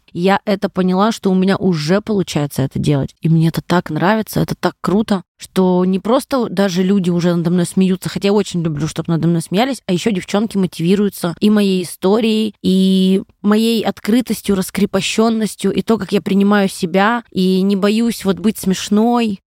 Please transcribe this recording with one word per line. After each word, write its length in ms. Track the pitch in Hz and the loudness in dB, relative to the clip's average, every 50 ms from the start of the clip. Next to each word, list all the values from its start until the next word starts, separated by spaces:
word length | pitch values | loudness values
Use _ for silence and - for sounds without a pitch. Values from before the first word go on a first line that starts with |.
| _ _ | _ _
я 280 | - 170 175 190 196 - - | -6 -2 2 2 2 2 0
это 240 | - 226 214 - 190 | -2 -2 -2 -2 -4
поняла, 440 | - 190 185 185 180 185 202 226 | -2 -2 0 0 2 2 0 0
что 180 | 220 - - 196 | 0 -2 0 0
у 40 | 185 | 2
меня 220 | 185 185 196 190 | 2 2 2 0
уже 460 | - - 190 175 156 147 151 185 208 | 0 0 0 0 0 0 0 0 0
получается 580 | 214 - 220 202 170 - - 156 147 143 - - | 0 -2 -2 -2 -2 -2 -4 -4 -4 -4 -2 -4
это 180 | 135 135 - 135 | -4 -2 -2 -2
делать. 360 | 135 147 147 135 135 - _ _ | 0 0 0 0 -2 -4 _ _
И 80 | - 156 | 0 2
мне 180 | 160 165 160 165 | 2 2 2 2
это 140 | - 160 | 0 -2
так 260 | - - 170 180 - - | -2 0 0 0 0 -2
нравится, 520 | 156 151 160 180 220 220 214 - - - | -2 0 0 2 2 0 -2 -2 -2 -2
это 140 | 160 - - | -2 -2 -2
так 200 | - - 180 - _ | -2 -4 -4 -4 _
круто, 400 | - - 175 208 226 - 202 180 - _ _ - | -2 0 0 0 0 0 -2 -4 -4 _ _ -20
что 480 | - - - 190 190 185 180 180 180 | -20 -4 0 2 2 4 2 2 2
не 120 | 185 190 185 | 0 0 -2
просто 520 | - 208 247 269 - - - 180 220 - | 0 0 0 0 0 -2 -2 -2 -2 -2
даже 320 | 190 180 196 202 165 180 | -2 -2 -2 0 0 0
люди 260 | 190 185 202 202 175 180 | 0 2 0 0 0 0
уже 260 | 175 175 170 180 175 | 0 0 0 0 0
надо 140 | 175 160 165 | 0 0 0
мной 140 | 180 180 175 | 0 0 0
смеются, 460 | - - 190 190 185 185 175 - 160 | 0 0 0 2 2 0 -2 -4 -8
хотя 180 | - - - 196 | -6 -2 0 0
я 40 | 202 | 0
очень 280 | 214 196 - - 175 | 0 0 -2 -4 -4
люблю, 240 | 160 165 151 143 156 | -4 -4 -4 -4 -4
чтобы 260 | 151 - - 151 - | -4 -6 -6 -4 -2
надо 160 | 170 156 156 165 | -2 0 0 0
мной 120 | 170 165 | 0 0
смеялись, 420 | - - 175 190 247 269 254 - - | -2 -2 -2 -2 0 -2 -4 -6 -4
а 80 | - 185 | -4 -4
еще 160 | 165 - 233 | -2 0 -2
девчонки 480 | 202 180 - - - 202 226 202 - 196 | -2 -2 -4 -2 -2 -2 -2 -2 -2 -2
мотивируются 760 | 185 170 - - 165 170 196 196 208 196 - - - 175 165 - | -2 -2 -2 -2 0 2 2 2 0 -2 -2 -4 -6 -6 -4 0
и 80 | - 208 | 0 2
моей 360 | 214 208 208 196 190 185 175 | 2 2 2 2 0 -2 -4
историей, 720 | - - - - 185 202 226 226 226 214 220 220 214 - _ | -6 -6 -2 0 2 2 2 2 2 0 0 -2 -4 -6 _
и 600 | - 185 185 190 190 190 190 190 185 185 190 196 - - _ _ | 0 2 2 4 4 4 4 4 4 2 2 0 -2 -6 _ _
моей 420 | - 202 208 220 226 226 233 220 | 0 2 2 2 2 2 0 0
открытостью, 760 | 175 - - - - - 214 254 240 - 220 - - - 202 | 0 -2 -4 -4 -2 0 0 0 0 -2 -4 -4 -2 -2 -2
раскрепощенностью, 1160 | 190 185 - - - 202 202 - 190 - - - - 220 233 226 226 220 190 - - - 196 | -2 -2 -4 -2 -2 -2 0 0 -2 -4 -2 0 0 2 2 2 0 -2 -4 -4 -4 -4 -2
и 80 | - 190 | -2 -2
то, 160 | - - 226 | 0 0 0
как 160 | - 185 - | -2 -2 -2
я 80 | 202 196 | -2 -2
принимаю 480 | 160 - 190 196 196 202 208 208 196 196 | 0 0 2 2 2 4 4 2 2 0
себя, 560 | - - - 170 156 190 196 214 240 240 - _ | -2 -4 -4 -2 0 2 2 2 0 -2 -6 _
и 320 | - 190 185 185 185 185 | -4 0 0 2 2 2
не 140 | 185 196 202 | 2 0 0
боюсь 500 | 190 190 208 214 220 233 233 214 - - | 2 2 0 2 2 0 -2 -2 -2 -2
вот 120 | 190 190 170 | -2 -2 0
быть 200 | 175 226 208 - | -2 -2 -2 -2
смешной. 840 | - 190 185 - - - 202 208 220 240 240 240 233 220 196 - _ _ | -2 -4 -2 -2 -2 0 0 2 2 2 2 0 0 -2 -4 -8 _ _